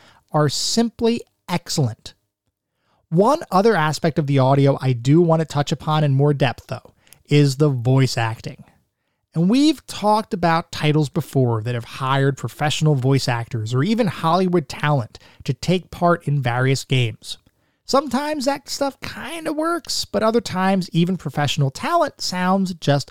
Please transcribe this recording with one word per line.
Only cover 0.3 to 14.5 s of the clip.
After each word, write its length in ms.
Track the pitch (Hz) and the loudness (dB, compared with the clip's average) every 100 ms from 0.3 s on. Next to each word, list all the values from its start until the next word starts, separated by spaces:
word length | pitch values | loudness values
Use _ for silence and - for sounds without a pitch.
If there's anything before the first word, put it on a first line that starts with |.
are 200 | 156 151 | 0 0
simply 720 | - - 226 233 - 233 233 - _ - | 0 -2 0 0 0 -2 -2 -6 _ -8
excellent. 640 | 180 - - 123 110 - - _ _ _ _ _ _ _ _ - | -8 -4 -2 -2 -4 -16 -20 _ _ _ _ _ _ _ _ -2
One 340 | 160 220 302 - | 2 4 2 0
other 260 | 185 220 190 | 2 4 2
aspect 420 | 156 147 165 156 | 0 0 -2 0
of 80 | 139 | 2
the 120 | 139 | 4
audio 400 | 131 139 139 139 | 4 4 4 2
I 140 | 131 | -2
do 260 | 120 123 156 | 0 4 4
want 200 | 170 160 | 4 2
to 40 | |
touch 260 | 160 143 143 | 0 -4 -4
upon 320 | 160 - 156 | -4 -2 0
in 120 | 151 | 2
more 180 | 135 147 | 2 2
depth, 360 | 139 135 - - | 2 -2 -2 -10
though, 260 | 131 - _ _ _ - | -14 -14 _ _ _ 0
is 300 | 147 143 131 | 2 4 2
the 120 | 151 | 0
voice 480 | 131 120 135 131 - | 2 2 2 2 0
acting. 480 | 113 113 - - - _ _ _ _ _ _ | -4 -6 -12 -16 -20 _ _ _ _ _ _
And 160 | 160 180 | 0 2
we've 360 | 254 302 302 - | 4 2 0 -8
talked 460 | - 208 214 214 | -4 0 0 0
about 400 | 190 170 165 - | -2 0 0 -2
titles 380 | - 151 151 147 | -2 0 2 0
before 520 | - - 139 123 113 | -4 -2 0 0 0
that 120 | 110 | -4
have 100 | 120 | -6
hired 540 | 117 - 131 135 139 135 | -8 -6 -2 2 0 -2
professional 560 | 117 - 151 - 151 | -8 -4 -4 0 0
voice 340 | 139 127 139 - | 2 2 0 0
actors 460 | 120 113 117 107 | -4 -4 -8 -4
or 80 | 127 | -2
even 240 | 170 226 214 | 0 0 -2
Hollywood 600 | - 165 180 190 | -2 0 0 2